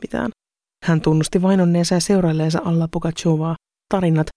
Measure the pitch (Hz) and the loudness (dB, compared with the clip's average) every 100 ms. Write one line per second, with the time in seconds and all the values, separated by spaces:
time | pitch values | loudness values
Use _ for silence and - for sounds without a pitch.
0 | - - - - _ _ _ _ - 160 | -8 -4 -6 -8 _ _ _ _ 0 0
1 | 160 156 151 190 185 190 175 170 170 180 | 2 0 0 0 2 2 2 2 0 0
2 | - 196 175 156 156 165 180 165 165 170 | 2 2 2 0 0 -2 0 -2 -2 -4
3 | 165 160 175 160 160 165 _ _ - 196 | -6 -4 0 0 -2 -6 _ _ -4 0
4 | 175 160 156 | 2 2 0